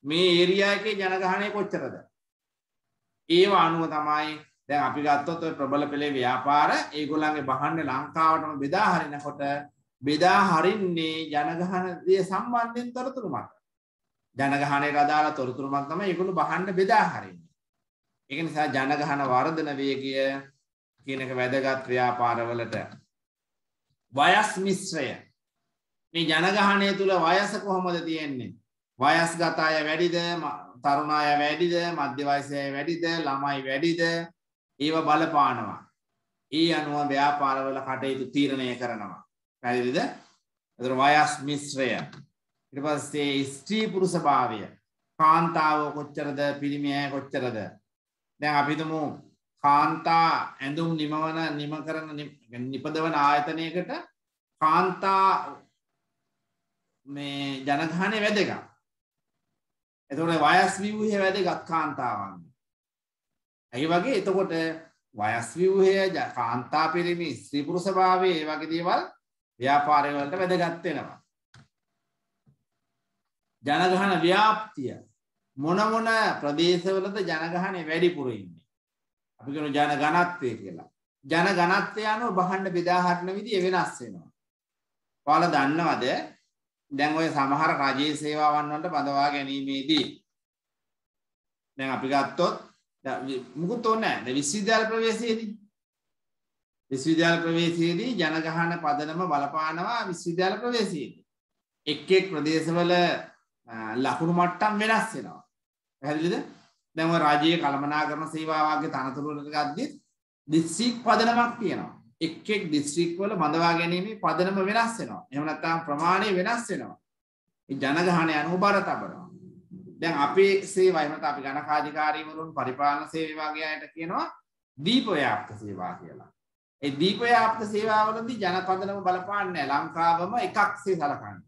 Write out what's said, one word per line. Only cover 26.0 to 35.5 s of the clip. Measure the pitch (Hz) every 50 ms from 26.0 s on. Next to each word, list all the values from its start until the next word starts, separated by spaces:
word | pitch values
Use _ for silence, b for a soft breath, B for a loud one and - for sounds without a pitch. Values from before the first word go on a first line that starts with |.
| _ _ -
මේ | 165 165
ජනගහනය | 156 160 156 170 190 196 208 202 202 202 196 196 196 196
තුල | 196 196 190 190
වයස | 175 160 165 180 196 202 196 214 202
කොහොමද | 190 202 185 180 180 180 170 170
තියෙන්නේ? | 165 160 160 160 156 147 135 127 113 - - - _ _ _ _ _ _ _ -
වයස්ගත | 127 147 160 165 170 165 170 170 170 160 156 165
අය | 160 156 160 156 151
වැඩිද, | 151 156 165 175 175 165 170 170 170
ම-, | 175 165 156 143 - - - - - -
තරුණ | 127 143 139 143 151 151
අය | 151 151 147 147 147
වැඩිද, | 147 147 147 156 156 175 175 170 170 170 170
මධ්‍ය | 170 147 143 139 127 135 143
වයසේ | 143 143 143 135 139 143 139
අය | 139 139
වැඩිද, | 135 139 147 160 170 165 170 165 170 165
ළමයි | 156 143 135 139 143 143 139 135
වැඩිද? | 131 135 135 143 160 165 170 170 170 170 170 170 170 175 _ _ _ _ _ _ _ _ _ _
ඒව | 143 151 160 160
බලපානවා. | 151 147 151 156 160 - - 147 139 127